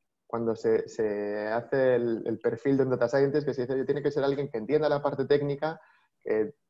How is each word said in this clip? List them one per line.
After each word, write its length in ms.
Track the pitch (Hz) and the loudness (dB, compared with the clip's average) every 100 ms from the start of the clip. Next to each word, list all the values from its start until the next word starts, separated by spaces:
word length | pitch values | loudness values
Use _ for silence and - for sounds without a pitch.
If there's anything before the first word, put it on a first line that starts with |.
| _ _ - | _ _ -8
cuando 300 | 117 113 110 | -4 -2 0
se, 320 | 113 110 - | 2 2 0
se 580 | - 107 104 104 104 107 | -2 -2 -2 -4 -4 -2
hace 480 | 113 - 135 131 123 | -4 -2 2 4 4
el, 260 | 120 113 | 2 -2
el 140 | - 110 | -4 -2
perfil 400 | 120 117 139 135 | -2 -2 0 2
de 60 | |
un 60 | 131 | 2
data 180 | 127 120 | 2 2
scientist, 380 | 139 139 147 135 | 2 2 2 -2
que 60 | |
se 80 | 123 | -4
dice, 140 | 120 | -2
"Oye, 100 | 135 | -2
tiene 180 | 131 143 | -2 -2
que 80 | 147 | 0
ser 140 | 143 | 0
alguien 260 | 139 139 135 | 0 0 -2
que 60 | 113 | -4
entienda 320 | 107 151 147 | 0 2 2
la 140 | 143 | 0
parte 240 | 143 135 131 | -2 -2 2
técnica, 520 | 143 143 139 156 160 _ _ _ _ | 2 2 -2 -4 -6 _ _ _ _
que 320 | - 107 107 - | -2 0 -2 -6